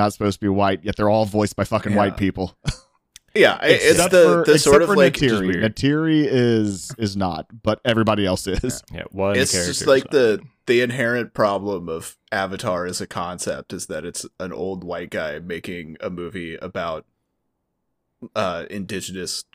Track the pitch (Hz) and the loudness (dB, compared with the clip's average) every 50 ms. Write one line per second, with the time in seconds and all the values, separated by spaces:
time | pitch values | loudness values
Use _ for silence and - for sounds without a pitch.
0 | 104 104 - - 107 101 95 - 107 101 95 101 101 98 95 - - 101 95 - | 2 0 0 0 -2 -2 -2 0 -2 0 2 2 2 2 0 -2 -4 -6 -4 0
1 | 104 104 107 110 110 101 98 107 104 101 - - 98 - 113 107 - 104 107 101 | 2 2 4 2 2 0 0 0 0 0 0 -4 -2 -2 -2 -2 -2 0 2 2
2 | 101 98 92 - 101 95 - - 92 - - _ - - - - _ _ _ _ | 2 0 0 0 -2 -2 -2 -4 -6 -8 -10 _ -6 -6 -6 -6 _ _ _ _
3 | _ _ _ - _ _ - 220 165 120 - - - 151 185 - 95 147 165 165 | _ _ _ -20 _ _ 2 4 4 4 4 2 2 2 4 6 6 6 6 6
4 | 175 185 185 180 170 156 175 170 156 151 151 151 - 147 143 151 170 165 202 147 | 4 6 6 8 8 8 6 4 4 4 4 6 6 6 6 6 6 6 6 6
5 | 139 131 - - 147 127 113 101 95 95 92 87 110 110 107 - 135 139 147 156 | 6 4 4 2 2 2 2 2 0 -2 0 0 -2 -2 -2 0 0 0 2 2
6 | 160 160 156 151 151 110 131 127 123 120 117 110 107 104 98 90 - - - - | 2 2 2 2 2 2 2 2 4 4 4 2 2 0 -2 -6 -10 -14 -6 -4
7 | 113 101 98 101 98 90 82 78 - - 117 113 - 107 107 - - 123 113 110 | -4 -4 -2 -2 -2 -2 -4 -6 -10 -14 -18 -6 -4 -4 -4 -2 0 0 2 2
8 | 110 110 107 104 101 92 92 - - 98 90 - - - - - - _ - 82 | 2 2 2 2 2 0 0 -2 -2 -4 -4 -4 -4 -6 -6 -8 -12 _ -14 -14
9 | 82 - - 95 98 101 101 123 123 - - 92 87 87 135 - - 147 135 135 | -14 -10 -6 -4 -2 0 0 0 0 0 0 -2 -2 -2 -4 -2 2 2 2 2
10 | 131 - 151 139 123 110 104 98 - - _ _ _ - 120 120 123 120 120 131 | 2 2 2 4 4 4 2 0 -4 -12 _ _ _ 0 2 2 2 0 -2 -2
11 | 120 117 120 120 113 104 - - 110 101 101 98 98 101 101 87 85 82 80 85 | -2 -2 -2 -2 -4 -6 -2 0 0 0 0 -2 -2 -4 -4 -4 -6 -8 -8 -10
12 | - - - _ _ _ 110 98 98 92 98 92 - 110 92 87 90 90 92 - | -10 -14 -18 _ _ _ -4 -4 -4 -4 -6 -6 -4 -4 -4 -4 -4 -6 -6 -8
13 | 101 - - 101 87 90 90 87 - 101 76 69 69 - - 87 - - 85 78 | -10 -8 -8 -8 -8 -8 -8 -8 -8 -8 -8 -8 -10 -12 -12 -12 -10 -10 -10 -10
14 | 76 87 85 - - - - - 92 92 73 - 87 95 95 92 87 85 87 87 | -10 -10 -10 -12 -14 -14 -14 -12 -12 -10 -8 -8 -6 -6 -8 -8 -8 -10 -10 -10
15 | 90 - - 95 80 76 76 80 85 90 87 85 - - 90 87 82 78 78 - | -10 -8 -8 -6 -6 -6 -8 -10 -10 -10 -10 -10 -10 -10 -12 -12 -12 -14 -14 -10
16 | - 101 90 87 87 85 - 90 85 82 80 - - 92 - 98 85 85 80 78 | -10 -10 -8 -8 -10 -10 -10 -10 -10 -10 -12 -12 -14 -10 -8 -8 -6 -6 -8 -10
17 | - _ _ _ _ _ _ _ _ _ _ _ _ _ _ _ _ _ _ _ | -12 _ _ _ _ _ _ _ _ _ _ _ _ _ _ _ _ _ _ _
18 | _ _ _ _ 123 - - 110 104 92 87 85 82 - 98 104 95 87 92 92 | _ _ _ _ -20 -10 -6 -4 -4 -4 -4 -6 -8 -10 -12 -12 -10 -10 -10 -10
19 | 87 - 92 92 87 82 - - - _ | -10 -10 -10 -10 -10 -8 -10 -10 -12 _